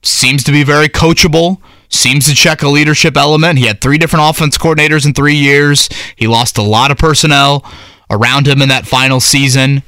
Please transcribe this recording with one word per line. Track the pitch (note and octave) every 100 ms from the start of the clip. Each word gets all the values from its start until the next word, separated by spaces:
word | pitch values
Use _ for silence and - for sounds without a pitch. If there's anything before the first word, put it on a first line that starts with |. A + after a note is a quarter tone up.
seems | - - B2+ C#3
to | B2+
be | C#3+
very | C#3+ D3 D3+
coachable, | - E3 E3 F3+ D#3 E3+ F#3+ - - _
seems | - B2 C#3 C3+
to |
check | C3+ F3 D#3
a | C#3+
leadership | C#3+ D3+ D3+ E3 C#3+
element. | C#3+ D#3 D#3+ D3
He | A#2+
had | G#2+
three | B2+ D3
different | E3 E3 D3+
offense | D#3+ D#3 -
coordinators | E3 D#3 D3+ D3+
in | C#3+
three | C#3+ C#3+ D3
years. | C#3 C#3+ D3 C#3+ - - -
He | - A2+
lost | A#2 A#2+ -
a |
lot | G#2 A2 C3+
of | C#3
personnel | D#3+ D3+ D#3+ C#3+ C#3 C#3+ - - - - _
around | G#2+ A#2 C3+ C#3+
him | C#3
in | C#3
that | C3 -
final | B2+ C3 C3
season. | - C#3 C3+ C3 C3 C#3